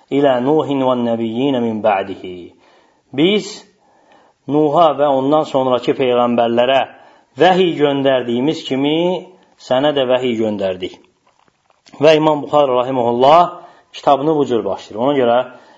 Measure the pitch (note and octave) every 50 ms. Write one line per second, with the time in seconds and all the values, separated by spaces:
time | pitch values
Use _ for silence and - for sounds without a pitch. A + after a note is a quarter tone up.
0 | _ - C#3 C#3 C#3+ C#3 B2+ B2 A#2+ C3+ D#3 D#3 C#3 C3 C#3+ C3+ C3 B2+ B2+ B2
1 | A#2+ A#2+ A#2 A2+ A#2 A2+ A2+ B2 C3+ C#3+ C3+ B2 A#2+ A#2 A2 G#2+ G#2 A2 G2+ F#2+
2 | G2 G2 F#2 - - F#2 F2+ F2+ F2 - _ _ _ _ _ _ _ _ _ _
3 | _ _ - C3 D#3 F#3 G#3 G#3 - - - - - _ _ _ _ _ _ _
4 | _ _ _ _ _ _ _ _ _ - C#3 D3+ D#3 D3+ C#3+ E3 E3+ D#3 C#3 C3
5 | C#3+ D3 C3+ C3 C3 C#3 D3+ D#3 D3+ - - C3+ C3 C3 B2+ A#2+ A#2+ D#3 C3+ -
6 | C3+ B2 B2 A#2+ A#2+ A#2+ A#2+ A#2 A#2 A#2 A#2 A#2+ B2 B2+ C3+ C3 A2+ - - -
7 | - - - _ _ _ _ B2+ D3+ F3+ F3+ F3+ F#3+ E3+ D3+ C#3 D3 C#3+ C#3 C#3
8 | C3+ C#3 C3+ B2+ A#2+ A#2+ A#2 B2 B2+ D3+ E3 - - - C#3 C3 C#3 D3 D3+ D#3+
9 | F3 F3 F#3 E3 - - - - _ _ _ _ - - B2+ B2+ C#3+ D3+ C#3+ C#3
10 | C3 B2 B2+ B2 B2+ B2+ A#2 A2 A2+ A2 G#2+ G2 G2 F#2+ F#2 F2+ F2+ F2 - -
11 | _ _ _ _ _ _ _ _ _ _ _ _ _ _ _ _ _ _ - -
12 | C#3 D#3 D#3 D3+ D#3 D#3 D3+ C#3+ C3 - - D3 C#3+ C3+ B2 B2 B2 B2+ C3+ B2+
13 | A#2 A#2+ A#2+ A#2+ B2+ C#3 D#3 E3+ F3 E3+ - - - - - _ _ _ - -
14 | - D3+ C#3 C3 C#3 D#3 D#3+ D3 C#3 A#2+ B2 A2 F#2+ G2 F#2+ G2 - - G2 G#2
15 | A#2+ C#3 D3 C3+ B2 A#2 A#2 B2 B2+ - - - - - -